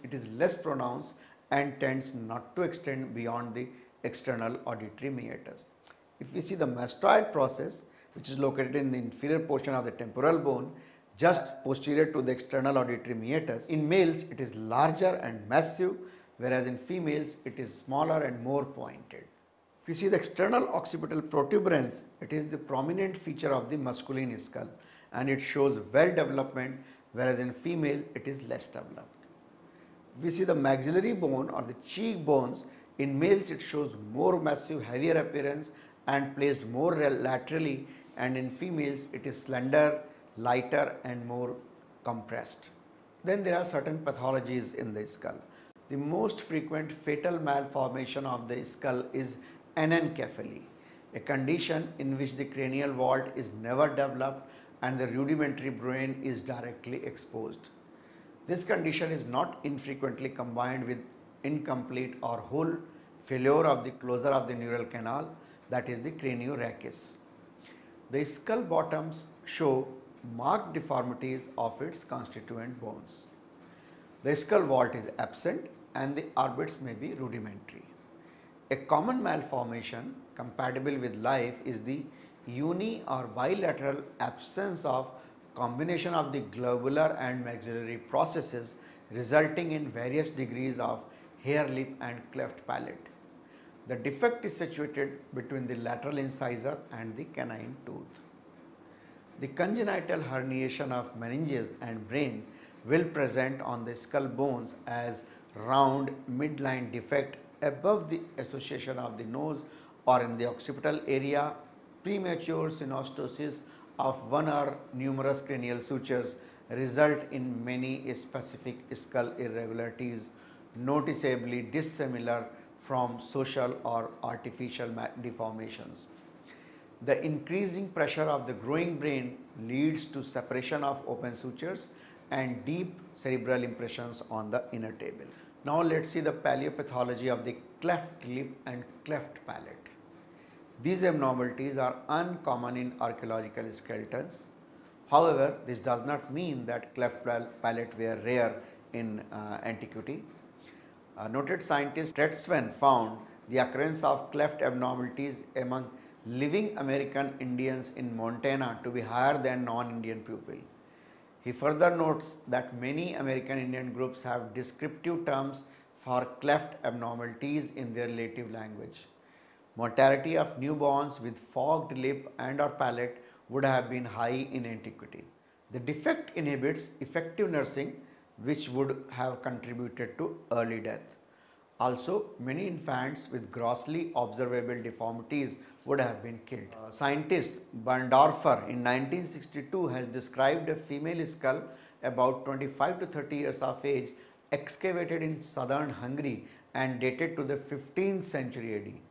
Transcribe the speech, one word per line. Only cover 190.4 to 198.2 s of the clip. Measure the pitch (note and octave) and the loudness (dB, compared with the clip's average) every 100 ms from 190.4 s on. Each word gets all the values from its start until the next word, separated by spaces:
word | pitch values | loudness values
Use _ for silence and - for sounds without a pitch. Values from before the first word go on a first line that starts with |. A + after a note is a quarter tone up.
| C3+ E3 D#3+ | 6 4 0
a | D#3 | -4
female | - C#3+ D#3 E3+ D#3+ | -4 -6 -4 -2 -4
skull | - C3 D3 - - - - | 0 0 0 -2 -16 -20 -6
about | B2 A#2 B2+ C3 C#3 | -2 4 4 4 -2
twenty-five | C3+ C3+ - D3 F3+ | -2 -2 2 0 0
to | F3+ | -4
thirty | D3+ C#3+ C#3+ | -6 -4 -2
years | C#3+ C3+ | -2 0
of | C3 C3 C#3+ | -2 0 0
age | C3+ A#2+ - - - - | 0 -2 -10 -20 -18 -4
excavated | C#3+ - - F#3+ F3 E3 E3 | -4 -4 -4 -2 0 -2 -2
in | D#3+ D3+ | -2 -4
southern | - C#3 B2+ C#3 D3 | -6 -4 0 0 0
Hungary | - B2 C#3+ C#3+ - - - - | -4 -6 -4 -2 -4 -8 -20 -6
and | C3 C3 B2 | -2 0 0
dated | B2+ B2+ E3 D#3+ | 0 0 -2 -2
to | |
the | D3 C#3 | -2 -2
fifteenth | C#3 C#3+ - - G3 F#3+ | -4 -8 -4 0 2 0